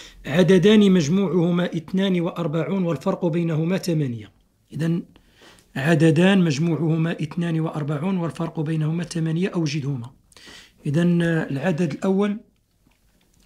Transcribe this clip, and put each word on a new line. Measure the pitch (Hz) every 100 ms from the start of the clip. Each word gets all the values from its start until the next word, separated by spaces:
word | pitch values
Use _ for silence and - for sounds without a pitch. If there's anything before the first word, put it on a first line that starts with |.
| - - -
عددان | 139 175 190 202 214 202
مجموعهما | 185 139 185 190 175 170 175 175
اثنان | 165 160 185 196 180
وأربعون | 170 170 170 160 151 196
والفرق | 170 160 196 - 175
بينهما | 165 165 156 165 185
ثمانية. | - 160 135 113 98 _ _ _ _
إذن | - 165 170 - _ _ _ - - _ -
عددان | 135 160 160 151 185 196
مجموعهما | 170 135 170 147 160 160 160
اثنان | - 151 - 170 160
وأربعون | 160 156 143 151 180 190
والفرق | 170 - 160 -
بينهما | 151 160 151 165
ثمانية، | 165 170 160 160 190
أوجدهما. | 180 156 151 135 135 117 _ _ - - - - _ 160
إذن | 143 175 170
العدد | 170 165 - 139 170 170 175
الأول | - 196 190 202 202 - _ _ _ _ _ _ _ _ _